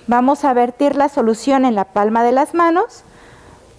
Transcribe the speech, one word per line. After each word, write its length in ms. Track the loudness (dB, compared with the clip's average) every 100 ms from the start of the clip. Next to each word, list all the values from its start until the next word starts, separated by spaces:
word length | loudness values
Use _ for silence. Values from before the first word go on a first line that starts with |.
| -2
Vamos 380 | 0 0 0
a 80 | 0
vertir 420 | 0 -2 0 -2
la 140 | 0 -2
solución 560 | 0 -2 -2 0 0
en 100 | 0
la 120 | 0 -2
palma 360 | -2 0 0
de 80 | 0
las 240 | 0 0
manos, 480 | 0 0 0 -2 -8 -20 -20 -20 -20 -20 -20 -20